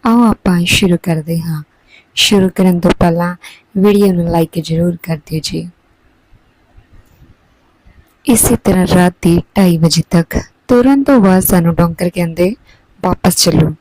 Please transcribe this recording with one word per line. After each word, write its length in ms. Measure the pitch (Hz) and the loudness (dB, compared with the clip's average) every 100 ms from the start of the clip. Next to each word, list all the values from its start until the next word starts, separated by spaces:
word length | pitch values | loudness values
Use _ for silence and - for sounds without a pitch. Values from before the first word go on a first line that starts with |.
| 240 | 0
ਆਓ 240 | 233 233 | 2 2
ਆਪਾਂ 320 | - - 175 | 0 -2 -2
ਸ਼ੁਰੂ 320 | 175 - 190 175 | -2 -2 0 -2
ਕਰਦੇ 380 | - 160 156 170 | -2 -6 -4 -8
ਹਾਂ। 220 | 165 156 151 _ _ - _ | -6 -10 -12 _ _ -20 _
ਸ਼ੁਰੂ 360 | - - 208 190 | -4 0 2 0
ਕਰਨ 260 | - 185 175 | 0 0 0
ਤੋਂ 100 | 170 | -2
ਪਹਿਲਾਂ 460 | - 175 170 175 180 - - _ 202 | 0 0 0 -4 -8 -18 -20 _ 0
ਵੀਡੀਓ 360 | 202 202 202 | 2 2 2
ਨੂੰ 120 | 175 | 0
like 380 | 170 170 165 - | 0 -2 -2 -4
ਜ਼ਰੂਰ 340 | 160 165 175 170 | -6 -2 -2 -4
ਕਰ 140 | - 160 | -8 -10
ਦਿਓ 240 | - 160 | -6 -8
ਜੀ। 260 | - 165 170 _ _ _ _ _ _ _ _ _ _ - _ - _ _ _ _ _ _ _ _ _ _ _ _ - | -6 -10 -10 _ _ _ _ _ _ _ _ _ _ -20 _ -20 _ _ _ _ _ _ _ _ _ _ _ _ -2
ਇਸੇ 300 | 233 - 233 | 0 2 -2
ਤਰ੍ਹਾਂ 220 | - 185 175 | 0 0 2
ਰਾਤ 200 | 180 180 - | 2 2 0
ਦੇ 180 | 175 170 - - | 0 0 0 0
ਢਾਈ 220 | 185 170 | 2 2
ਵਜੇ 240 | 165 165 - | 0 0 -2
ਤੱਕ 280 | 170 165 - - _ - | -2 -2 -6 -8 _ 0
ਤੁਰਨ 340 | 247 254 277 | 2 4 2
ਤੋਂ 180 | 277 269 | 2 4
ਬਾਅਦ 220 | 196 185 | 4 2
ਸਾਨੂੰ 320 | 180 185 170 | 2 0 0
ਡੌਂਕਰ 340 | 165 170 160 175 | 0 -2 -2 -6
ਕਹਿੰਦੇ, 460 | 180 170 165 180 240 _ _ _ _ | -4 -6 -2 -2 -2 _ _ _ _
"ਵਾਪਸ 320 | 185 180 - - | -6 -2 -2 0
ਚੱਲੋ 380 | 180 160 156 151 | 0 2 0 -4